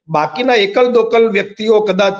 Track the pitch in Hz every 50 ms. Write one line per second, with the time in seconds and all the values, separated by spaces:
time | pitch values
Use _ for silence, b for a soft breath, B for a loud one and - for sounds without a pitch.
0 | B 156 160 151 151 160 - - 247 262 247 226 202 196 - 254 254 247 233 233
1 | 220 - - 233 226 226 196 202 196 - - - 214 220 220 214 214 208 185 185
2 | 202 196 196 196